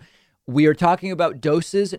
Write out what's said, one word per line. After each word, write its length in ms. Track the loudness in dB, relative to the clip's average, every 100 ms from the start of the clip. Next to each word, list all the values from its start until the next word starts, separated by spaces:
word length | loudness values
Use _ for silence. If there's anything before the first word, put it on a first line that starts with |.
| -8 _ _ _ -4
we 180 | 2 2
are 80 |
talking 380 | 4 0 0 -4
about 280 | -2 -2 -2
doses, 540 | 0 0 0 -2 -2